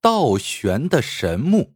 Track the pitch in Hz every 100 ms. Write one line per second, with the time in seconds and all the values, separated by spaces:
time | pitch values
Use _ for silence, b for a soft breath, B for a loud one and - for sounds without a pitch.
0 | 226 226 151 98 - - 101 92 170 156
1 | - - 90 87 151 214 -